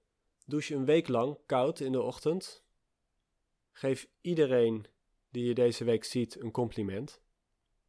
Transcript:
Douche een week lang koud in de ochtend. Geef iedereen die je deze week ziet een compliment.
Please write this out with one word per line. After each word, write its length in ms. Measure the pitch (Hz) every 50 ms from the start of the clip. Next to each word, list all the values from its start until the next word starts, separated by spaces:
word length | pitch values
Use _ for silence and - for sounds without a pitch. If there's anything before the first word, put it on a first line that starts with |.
| _ _ _ _ _ _ _ _ _
Douche 300 | - 135 151 147 - 151
een 100 | 139 131
week 220 | 131 151 170 - -
lang 300 | 127 117 117 139 147 - _
koud 340 | - 147 127 123 147 - -
in 120 | 147 135
de 100 | 131 127
ochtend. 640 | 110 117 127 - - 151 165 190 - - - - _ _ _ _ _ _ _ _ _ _ _ _ _ _ _ _ _ _ _ _ _ _
Geef 380 | _ - - 135 135 127 - - _ _
iedereen 640 | - 175 175 160 151 131 127 123 117 113 113 110 107 - _ _ _ _ _ _ _ _
die 160 | - 123 120
je 80 | 120 120
deze 300 | 117 123 120 113 - 117
week 200 | 117 117 110 -
ziet 360 | - - 127 117 113 - -
een 120 | - 117
compliment. 680 | - - 120 117 - - 104 98 95 98 127 147 - - _ _ _ _ _ _ _ _ _ _ _ _ _